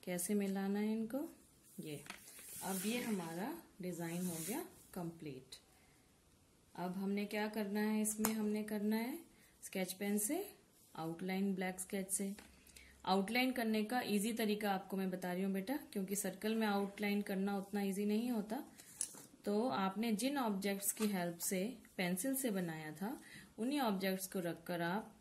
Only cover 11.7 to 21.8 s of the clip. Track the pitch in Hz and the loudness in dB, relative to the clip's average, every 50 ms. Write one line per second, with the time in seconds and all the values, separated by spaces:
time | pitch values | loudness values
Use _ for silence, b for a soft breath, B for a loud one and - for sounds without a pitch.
11.7 | 185 185 - - - 196 190 190 - - 202 196 202 - B B B B B B | -2 -4 -8 -4 -4 -4 -2 0 -2 -2 -2 -2 -4 -8 B B B B B B
12.7 | B B B B B B - - 185 196 196 190 226 247 254 262 254 254 233 220 | B B B B B B 0 2 4 4 4 4 4 4 4 4 2 2 2 4
13.7 | 220 214 214 214 247 247 - - 202 208 190 233 226 233 226 208 214 208 214 208 | 4 2 2 2 2 0 2 4 4 4 4 4 2 2 4 4 4 2 2 2
14.7 | 196 190 196 - - 190 190 190 180 185 185 180 180 180 196 196 196 190 190 196 | 2 0 0 -2 -2 0 0 0 0 0 -2 -2 0 2 2 2 2 0 0 0
15.7 | 262 302 - - - 208 190 185 202 196 - 190 185 - - 214 226 226 220 214 | -2 -2 -2 -4 -4 -4 -2 0 -2 -2 -2 -2 -4 -2 0 0 2 4 4 4
16.7 | 202 202 202 196 202 - 208 202 202 202 202 - 202 190 190 202 202 196 190 196 | 4 4 2 2 -2 -2 0 2 2 2 2 2 0 0 2 2 2 0 -2 0
17.7 | - 208 202 196 190 190 208 208 208 214 233 247 247 220 196 - 220 269 311 - | 0 2 2 2 2 2 2 4 4 4 2 2 0 0 0 -2 -2 -4 -4 -8
18.7 | B B B B B B B B B B B B - - - - 208 208 226 262 | B B B B B B B B B B B B -20 -8 -2 2 2 4 4 4
19.7 | - 202 190 190 190 202 226 233 220 190 226 269 285 285 254 220 208 190 196 202 | 4 4 2 2 2 2 2 2 2 4 2 2 2 2 2 2 0 2 0 0
20.7 | 196 196 196 - - - 214 208 208 185 175 175 170 170 - - 202 185 185 220 | 0 0 0 -2 0 2 2 2 2 2 2 0 -2 -2 -2 0 0 2 0 0
21.7 | 262 - | -2 -6